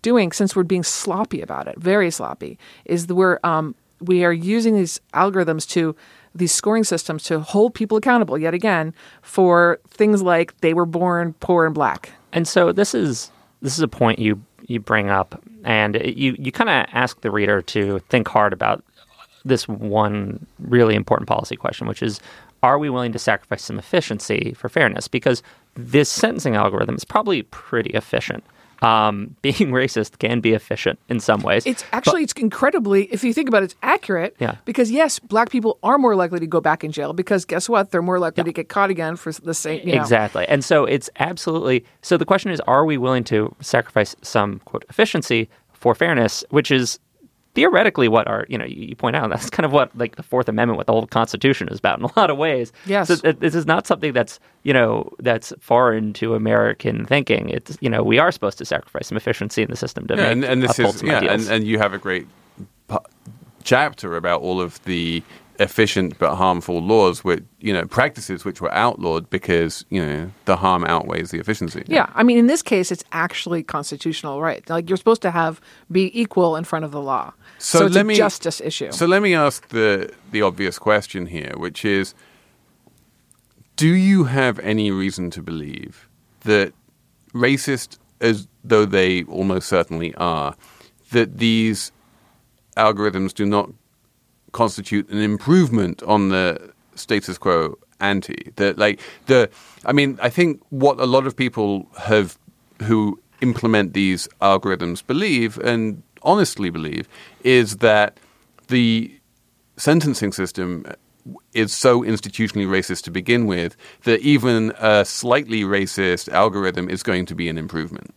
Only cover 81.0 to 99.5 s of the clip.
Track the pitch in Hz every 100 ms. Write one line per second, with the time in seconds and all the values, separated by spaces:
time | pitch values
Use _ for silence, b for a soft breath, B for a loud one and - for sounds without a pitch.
81 | - 98 87 85 69 71 85 - 110 98
82 | 95 - b b b b b _ _ _
83 | _ _ _ _ _ _ _ - 156 185
84 | 190 196 139 135 127 107 95 107 107 95
85 | 95 92 87 87 78 82 73 69 - -
86 | _ _ _ _ 110 104 95 _ _ _
87 | _ _ _ 123 120 139 - 127 - -
88 | _ _ 117 107 - _ 127 110 104 98
89 | 92 90 82 87 98 92 - 92 82 82
90 | 85 - 87 80 71 - b b b b
91 | _ 120 113 98 113 113 113 104 - b
92 | b b b b b _ _ - 110 104
93 | 104 95 95 - 101 104 - - _ _
94 | _ _ _ _ _ - 117 101 95 101
95 | 98 104 107 104 131 180 151 117 92 -
96 | - 104 95 92 90 78 90 _ _ -
97 | - 107 - 87 98 85 78 - _ _
98 | 98 101 - - - - 101 87 104 98
99 | B B - 131 110